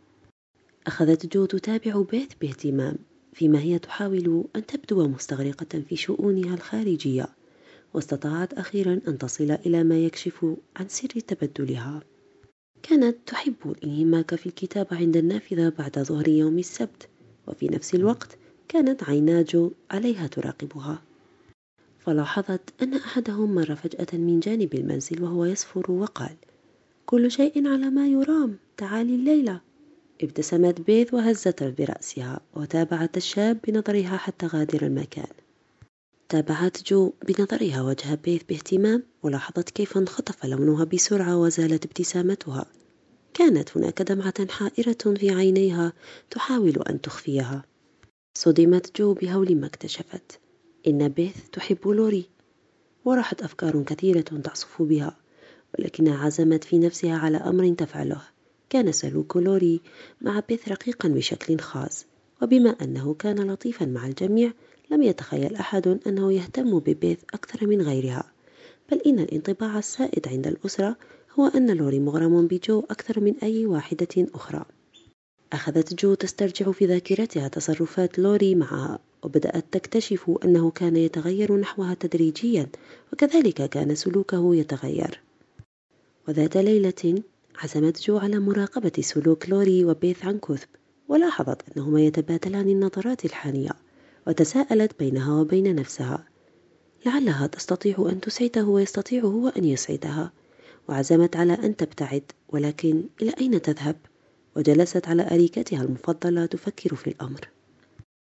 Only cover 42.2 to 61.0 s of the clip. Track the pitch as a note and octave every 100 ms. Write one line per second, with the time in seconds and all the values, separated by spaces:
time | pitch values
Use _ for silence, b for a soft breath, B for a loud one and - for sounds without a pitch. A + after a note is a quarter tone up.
42.2 | F3 G3 - C3 - _ _ _ _ _
43.2 | _ - E4+ E3 - - - F3 F#3+ G3
44.2 | F#3+ - F#3+ - G3+ - A#3 A#3 G#3+ G3+
45.2 | G3 F#3 F#3+ F#3+ F#3+ E3+ E3+ - B B
46.2 | B A#3 - B3+ F#3 C#3 - D3 D3+ -
47.2 | - C#3 B2 C#3 - _ _ _ _ _
48.2 | _ - E3+ D#3 E3+ F3+ F3+ - G#3 G3
49.2 | F#3 F#3+ F#3+ D#3+ D3 - D#3+ - - F#3
50.2 | _ - _ _ _ _ E3 C#3+ D3 C#3+
51.2 | F3+ - - F#3+ - F#3+ G3 G#3 A3 G3
52.2 | F3 _ _ _ _ _ _ _ B3 B3+
53.2 | A3+ - G3 - E3 D3+ C#3 D3+ F#3+ E3+
54.2 | D#3 D3+ D3 - - - D#3 D#3 D3 -
55.2 | _ b b b b - - - D#3 C#3+
56.2 | D3 D3+ D#3+ D#3+ - E3+ E3+ E3+ E3+ D#3+
57.2 | D#3+ D#3 F3+ F#3 F3+ F3 D#3 D3+ C#3 D3
58.2 | - _ _ _ _ C4 G3+ D3+ C#3+ D3
59.2 | D3+ F3+ F3+ G3 F3 E3 B B B B
60.2 | A#3 G#3 - A#3 - G3 - A#3+